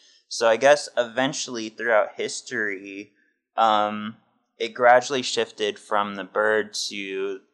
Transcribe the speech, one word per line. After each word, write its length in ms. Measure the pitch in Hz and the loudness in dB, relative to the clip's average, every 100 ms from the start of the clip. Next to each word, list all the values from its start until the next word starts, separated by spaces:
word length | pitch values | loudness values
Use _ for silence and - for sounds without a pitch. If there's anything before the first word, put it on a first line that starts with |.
| _ _ _ | _ _ _
So 200 | - 113 | -2 2
I 80 | 113 | 4
guess 320 | 135 147 - - | 6 4 2 -4
eventually 720 | 120 113 131 151 - 120 110 | -4 -2 -2 -4 -8 -8 -10
throughout 420 | 110 117 107 - | -6 2 2 2
history, 960 | - 107 - - 123 107 95 101 98 104 _ _ _ _ - | -4 -8 -8 -8 -6 -4 -6 -10 -14 -16 _ _ _ _ 0
um, 600 | 110 107 104 104 107 113 _ _ _ _ | 2 4 0 -2 -8 -12 _ _ _ _
it 120 | 113 | -8
gradually 540 | 110 123 123 127 139 | 2 6 6 4 -2
shifted 580 | 123 - 113 - 104 101 | -2 -2 -4 -2 -4 -4
from 340 | - 107 101 | -4 -2 -2
the 80 | 98 | -6
bird 520 | 92 - 107 110 107 - - | -6 0 2 2 -2 -6 -8
to 500 | 104 98 95 98 95 - | -8 -8 -6 -6 -8 -14